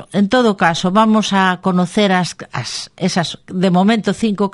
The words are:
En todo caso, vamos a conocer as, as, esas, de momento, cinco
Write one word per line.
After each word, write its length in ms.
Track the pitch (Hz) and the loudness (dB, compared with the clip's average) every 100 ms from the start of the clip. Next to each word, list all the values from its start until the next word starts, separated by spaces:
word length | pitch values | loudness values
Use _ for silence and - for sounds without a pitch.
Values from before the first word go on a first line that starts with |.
| - | -6
En 160 | 214 196 | -2 2
todo 240 | 254 233 | 2 2
caso, 400 | 196 175 170 185 | 2 0 0 0
vamos 400 | 196 226 214 196 | 2 2 2 0
a 240 | 196 190 175 | 0 0 0
conocer 560 | 190 180 175 - 208 | -2 0 0 0 2
as, 240 | 185 170 - - | 0 -2 -8 -12
as, 320 | - 117 - - | -10 -10 -12 -14
esas, 480 | - 185 190 156 - - | -6 -4 -2 -4 -8 -10
de 160 | 180 190 | -2 2
momento, 400 | 180 196 226 202 | 2 2 2 -2
cinco 320 | 190 226 202 196 | -2 -2 -2 -2